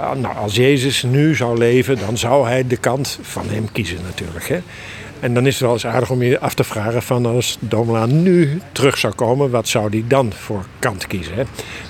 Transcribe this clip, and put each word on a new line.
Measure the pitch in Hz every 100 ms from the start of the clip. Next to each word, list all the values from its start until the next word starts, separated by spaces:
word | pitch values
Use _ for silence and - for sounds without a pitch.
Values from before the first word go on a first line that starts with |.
| - 131
nou, | 120 -
als | 104 107
Jezus | 131 139 139 -
nu | 123 135 156 131
zou | 120 117
leven, | 117 127 127 127
dan | 101 117
zou | 120 143 117
hij | 131 127
de | 123
kant | 123 135 139 -
van | - 92 92
hem | 107 107
kiezen | 120 87 85
natuurlijk, | 90 - 82 82 -
hè. | 175 - - - - - -
En | 123
dan | 120 135
is |
het | 120
wel | 123
eens | 117 120
aardig | 117 117
om | 127
je | 123 139
af | 135
te | -
vragen | 110 107 104 117
van | - 123 120
als | 123 - -
Domela | 113 110 117 113 113
nu | 151 185 175 147 160 -
terug | - 135 -
zou | 113
komen, | - 113 131 143
wat | 120 107
zou | 120 104
die | 110 120
dan | 135 117
voor | - - 104 92 -
kant | 131 92 -
kiezen, | 98 80
hè? | 98 - - - -